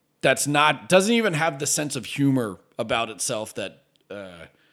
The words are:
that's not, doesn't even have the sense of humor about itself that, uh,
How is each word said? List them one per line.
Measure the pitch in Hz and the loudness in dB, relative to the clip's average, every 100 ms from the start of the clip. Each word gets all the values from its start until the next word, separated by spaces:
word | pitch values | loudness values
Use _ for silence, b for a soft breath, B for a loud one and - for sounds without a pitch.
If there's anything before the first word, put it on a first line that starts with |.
| _ _ | _ _
that's | 147 131 143 | 2 2 2
not, | 147 151 151 - | 2 4 2 4
doesn't | 180 202 | 4 6
even | 233 214 | 2 2
have | 156 165 143 | 0 -2 -2
the | 143 | -4
sense | - 147 131 | -2 -4 -6
of | 107 | -6
humor | - 139 131 110 90 _ - | 0 2 2 0 -6 _ -8
about | 113 117 113 | -2 -2 -2
itself | 110 - 110 107 - | -6 -6 -6 -8 -10
that, | 95 - _ _ - | -12 -12 _ _ -16
uh, | 101 95 87 80 _ b | -14 -14 -16 -20 _ b